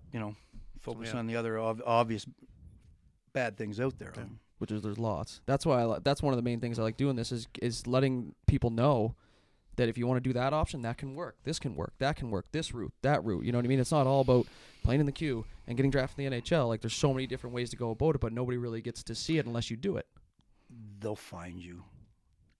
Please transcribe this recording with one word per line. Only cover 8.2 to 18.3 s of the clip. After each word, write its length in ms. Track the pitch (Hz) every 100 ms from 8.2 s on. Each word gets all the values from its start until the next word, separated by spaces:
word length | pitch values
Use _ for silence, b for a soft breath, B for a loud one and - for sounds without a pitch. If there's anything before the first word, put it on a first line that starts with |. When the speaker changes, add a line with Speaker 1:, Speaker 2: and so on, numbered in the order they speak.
| 95 - -
Speaker 3:
people 220 | 143 120
know 460 | 113 139 123 110 - b b b b b -
that 120 | 117
if 80 | 117
you 80 | 120
wanna 140 | 127
do 140 | 131
that 200 | 123 131
option, 280 | 151 165 143
that 140 | 113 120
can 180 | 135 139
work. 220 | 147 -
This 140 | - 160
can 180 | 135 78
work. 180 | - -
That 180 | 135 -
can 120 | 120
work. 160 | 95 -
This 220 | 151 -
route, 200 | 110 95 -
that 220 | 131 147
route. 200 | 104 87 85
You 60 |
know 60 | 120
what 80 | 120
I 40 |
mean? 100 | 135
It's 120 | 123
not 140 | 156 131
all 160 | 139
about 240 | 131 127 - B B B
playing 160 | 117 135
in 60 | 143
the 60 |
queue 340 | 135 156 113 - b -
and 100 | 117
getting 120 | 135
drafted 300 | 135 135 -
in 40 | 139
the 60 | 120
N 60 |
H 100 | -
L. 160 | 170 120
Like, 140 | 110
there's 120 | 117
so 200 | - 147
many 120 | 131 131
different 300 | 131 123 123
ways 140 | 117
to 60 | 120
go 120 | 117
about 260 | 110 156 143
it, 60 |
but 120 | 113